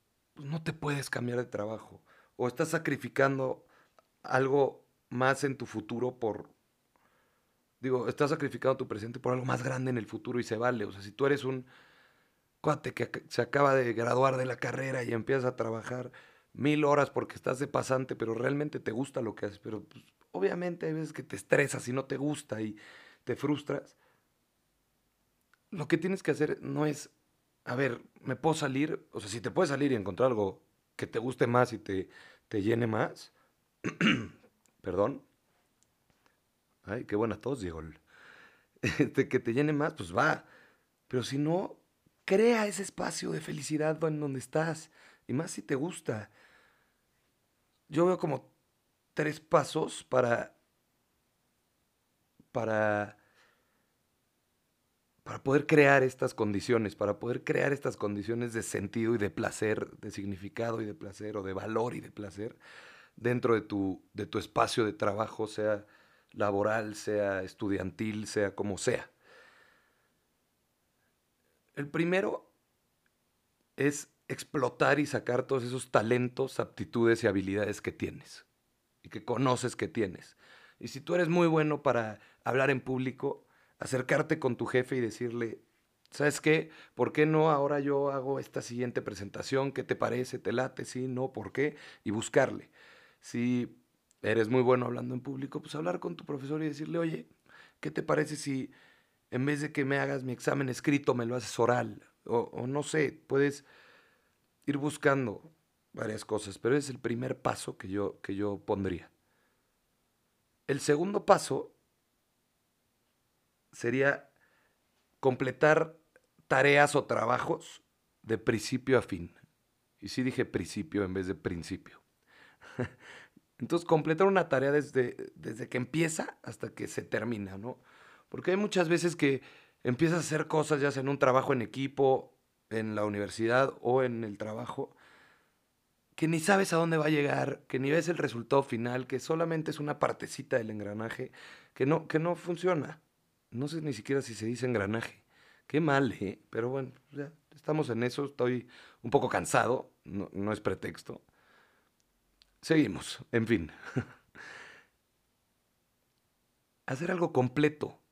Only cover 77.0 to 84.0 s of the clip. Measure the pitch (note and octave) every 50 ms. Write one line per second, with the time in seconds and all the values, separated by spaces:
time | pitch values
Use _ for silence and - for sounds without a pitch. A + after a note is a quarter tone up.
77 | A2+ A#2 A2+ A2+ A#2 G#2+ F#2+ G2 F#2 F#2+ G2 G#2 G2+ G#2 G2+ - - - - -
78 | - D#2+ D#2+ C#2 - - - - - _ _ _ _ _ _ _ _ _ _ _
79 | - - - A2 - - A#2+ A2+ C3+ C3 B2+ A#2+ B2+ A#2+ - - G#2+ F2 - A#2
80 | G#2 F#2 E2 - - - _ _ _ - - - - - _ - - A#2 - C3+
81 | - - F3 F3 F3 D#3 E3+ F3+ E3+ E3 D#3+ D#3+ D3+ D3+ D3+ - - C3+ A#2+ A#2
82 | A2+ A2 G#2+ - - - _ _ - A#2+ A#2 C3+ C3+ C#3 C3+ B2 - C3 C3 B2+
83 | B2+ C3 B2 - - C#3 - - _ _ _ _ _ _ _ - - - C3 B2+